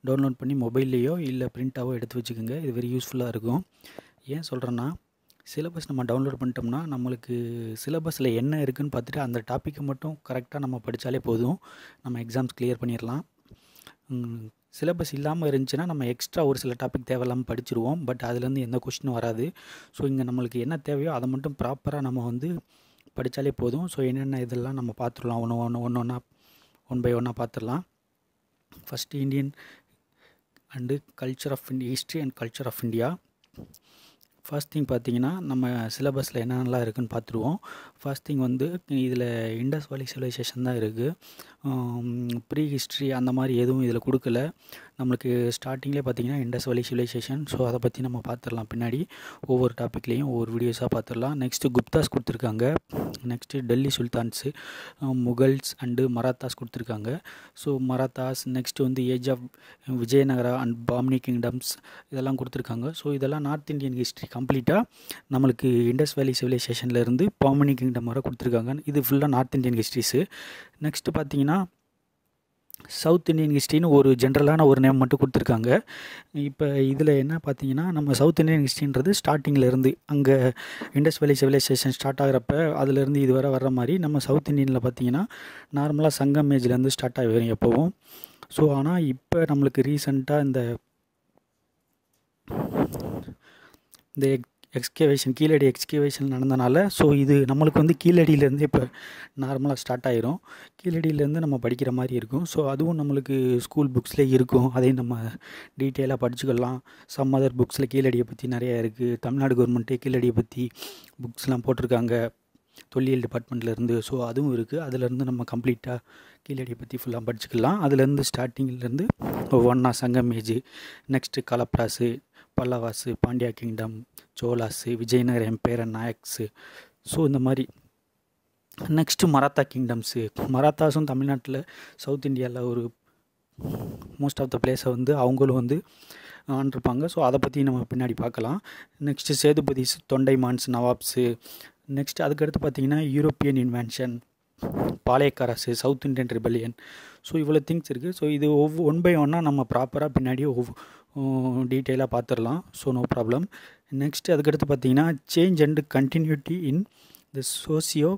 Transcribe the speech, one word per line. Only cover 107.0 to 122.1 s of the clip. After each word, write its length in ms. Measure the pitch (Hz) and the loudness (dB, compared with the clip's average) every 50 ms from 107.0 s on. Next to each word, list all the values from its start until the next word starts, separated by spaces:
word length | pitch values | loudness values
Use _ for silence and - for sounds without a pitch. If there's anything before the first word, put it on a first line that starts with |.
| - _ | -20 _
Some 220 | - - 135 135 135 | -4 -2 0 2 4
other 180 | 135 135 135 123 127 | 4 4 2 4 2
புக்ஸில் 320 | 120 - - - 139 117 127 | 0 0 2 -2 -2 0 2
கீழடியை 320 | 135 131 131 123 120 123 | 2 4 4 4 2 0
பற்றி 200 | 117 113 - - | -2 -4 -8 -6
நிறையா 280 | 127 127 120 120 127 120 | -4 -2 -2 0 0 0
இருக்குது. 420 | 117 113 113 110 120 123 120 120 117 | 0 0 -2 -2 -2 -2 -2 -2 -2
தமிழ்நாடு 360 | - 120 123 139 135 135 127 | -4 -4 0 2 2 2 6
கவர்மெண்ட்டே 420 | 120 123 120 123 120 117 - 131 | 6 6 4 4 0 0 -2 -4
கீழடியை 380 | 123 - 131 127 127 120 123 113 | -4 -2 0 0 2 2 4 4
பற்றி 300 | 113 117 - - 123 123 117 _ - - - - - - - _ - | 2 0 0 -4 -8 -8 -8 _ -14 -16 -16 -16 -20 -20 -20 _ -14
புக்ஸ்லாம் 460 | 123 120 117 - - 135 131 120 113 | -14 -12 -12 -8 -4 -2 -2 0 0
போட்டிருக்காங்க 500 | 135 127 120 127 117 127 117 120 120 117 117 117 113 _ _ _ _ _ _ _ _ _ - - _ | 0 0 0 2 0 2 2 2 0 0 0 -2 -4 _ _ _ _ _ _ _ _ _ -20 -20 _
தொல்லியல் 340 | - 131 131 131 131 131 117 | -2 0 2 2 2 0 0
டிபார்ட்மெண்ட்லேருந்து. 680 | - - 120 117 _ 123 120 113 117 113 107 120 120 120 113 | -2 -6 -6 -6 _ -8 -4 -4 -4 -2 -2 0 0 0 0
So 260 | 107 - 135 127 120 | -2 -4 -4 -4 -4
அதுவும் 300 | 117 117 131 147 143 127 | -4 -2 0 0 0 0
இருக்குது. 280 | 117 113 - 143 156 165 | -2 -2 -4 -6 -6 -6
அதுலேருந்து 420 | 139 127 131 127 120 123 127 139 127 | -4 -4 -2 -2 -2 -2 -2 -2 -2
நம்ம 140 | 127 120 120 - | -2 -4 -4 -4
கம்ப்ளீட்டாக 480 | - 117 120 131 123 117 - 127 123 120 _ _ - - - - - _ | -6 -2 0 -2 -2 -2 -4 -8 -8 -8 _ _ -20 -20 -20 -20 -20 _
கீழடியை 360 | _ - 139 131 127 120 120 | _ -10 -8 -8 -8 -10 -10
பற்றி 200 | 117 110 - - | -12 -12 -12 -10
ஃபுல்லாக 260 | 123 - 127 120 117 113 | -8 -6 -6 -6 -4 -4
படிச்சுக்கலாம். 520 | 117 117 107 - - - 117 113 139 190 214 170 | -6 -6 -6 -8 -4 0 2 2 4 2 2 0
அதுலேருந்து 420 | 139 139 131 135 135 143 139 135 - | 2 4 4 4 4 4 0 0 -2
ஸ்டார்டிங்லேருந்து 800 | - - 127 127 - - 135 131 123 127 123 120 123 143 190 240 - _ - - - - - - | -2 -4 -6 -6 -4 -4 -4 -4 -4 -6 -6 -4 -4 -4 -2 -4 -4 _ -6 -6 -6 -6 -2 4
ஒவ்வொன்றா 380 | - 127 117 123 123 127 123 127 | 4 6 6 6 6 4 4 2
சங்கம் 420 | 117 - - 123 123 127 120 123 | 2 2 0 2 2 2 2 2
ஏஜ், 260 | 117 113 107 110 113 120 - - - - - - - - _ - | 0 -2 -2 -2 -2 -2 -2 -8 -20 -20 -18 -18 -20 -20 _ -2
நெக்ஸ்ட்டு 380 | 131 131 - - - 139 - - | -2 -2 -2 -2 -6 -6 -4 -2
கலப்ராஸு, 580 | 123 120 120 - - - 117 107 - - 120 120 | 0 -2 0 -2 0 -2 -2 -2 0 0 0 -2